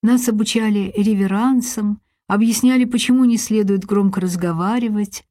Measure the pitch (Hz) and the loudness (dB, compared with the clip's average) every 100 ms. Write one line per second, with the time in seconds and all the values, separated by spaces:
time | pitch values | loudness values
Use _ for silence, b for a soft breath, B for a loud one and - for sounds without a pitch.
0 | 214 247 247 214 214 226 220 208 190 - | 2 2 0 -2 -2 0 0 0 -2 -2
1 | 202 208 190 196 247 254 240 - 208 208 | 0 0 0 0 2 0 -2 -4 -4 -4
2 | _ _ _ 202 226 214 247 254 247 247 | _ _ _ 0 0 2 2 2 2 0
3 | - 254 247 233 - 220 202 196 190 202 | 2 4 4 2 0 0 2 0 0 0
4 | 196 190 185 175 175 165 185 240 240 208 | 2 0 -4 -4 -4 -2 -2 -2 -2 -2
5 | 202 - _ | -4 -8 _